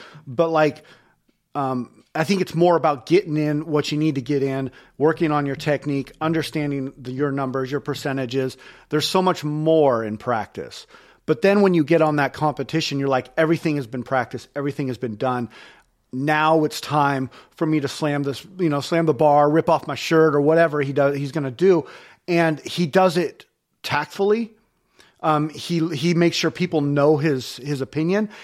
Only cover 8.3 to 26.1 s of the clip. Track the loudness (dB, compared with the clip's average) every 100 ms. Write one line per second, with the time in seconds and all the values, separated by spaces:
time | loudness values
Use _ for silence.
8.3 | -2 -4 -6 -18 -20 _ -4 0 2 2
9.3 | 0 -4 -2 2 4 4 2 -2 -6 -4
10.3 | -4 -4 -10 -14 -16 -20 -20 -20 _ -4
11.3 | 0 4 4 4 4 4 4 4 2 -2
12.3 | 0 -2 -2 -4 -4 -2 -2 0 -2 -2
13.3 | 0 0 0 0 -4 -4 -8 -4 -2 -2
14.3 | -8 -10 -6 -6 -4 -6 -6 -8 -4 -4
15.3 | -4 -6 -12 -20 -20 _ _ _ -6 -2
16.3 | 0 2 2 0 -4 -4 0 0 0 -6
17.3 | -12 -20 -6 -2 0 -2 -4 -4 -2 -4
18.3 | -8 -12 -4 -2 -2 -2 0 2 4 4
19.3 | 6 6 4 2 0 -2 -8 2 4 4
20.3 | 4 4 4 4 2 -2 2 2 0 -4
21.3 | -6 -6 2 4 4 0 -12 -20 _ -2
22.3 | 2 2 0 -6 -4 0 4 4 2 -2
23.3 | -6 _ _ _ _ -6 -4 -4 -2 0
24.3 | 0 -2 _ _ _ _ _ _ _ -2
25.3 | 0 -2 -6 -4 -2 -2 -2 0